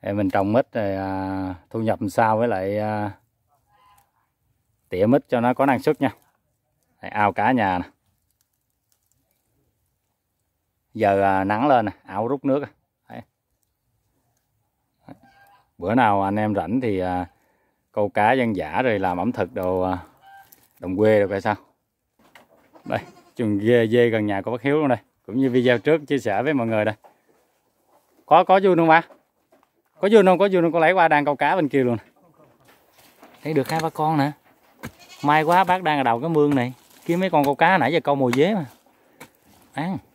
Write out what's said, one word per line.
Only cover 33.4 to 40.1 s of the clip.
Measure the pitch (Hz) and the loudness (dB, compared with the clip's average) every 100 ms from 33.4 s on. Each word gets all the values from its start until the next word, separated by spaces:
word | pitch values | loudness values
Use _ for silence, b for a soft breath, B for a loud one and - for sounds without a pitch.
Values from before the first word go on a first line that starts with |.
Thấy | 147 | -4
được | 156 131 | -2 -2
hai | 160 | -2
ba | 160 | -4
con | - 156 156 | -4 -2 0
nè. | 143 151 _ _ _ _ - _ - - | -2 -4 _ _ _ _ -20 _ -20 -6
May | 143 151 | 2 2
quá | 156 175 | 4 2
bác | 185 185 | 2 0
đang | 170 151 | 0 0
ở | |
đầu | 123 117 | 0 0
cái | 147 | 0
mương | 160 147 139 | 2 2 0
này. | 123 127 _ _ - | -2 -8 _ _ -6
Kiếm | 175 | -4
mấy | 190 | 0
con | 165 | 0
câu | 139 143 | 0 2
cá | 165 190 | 2 4
nãy | 123 | 2
giờ | 165 | -2
câu | - 143 | -2 0
mồi | 127 120 | 0 2
dế | 165 | 0
mà. | 214 131 _ _ _ _ _ - _ _ _ _ | 0 -6 _ _ _ _ _ -20 _ _ _ _
Ăn. | - 165 160 _ | -8 -6 -8 _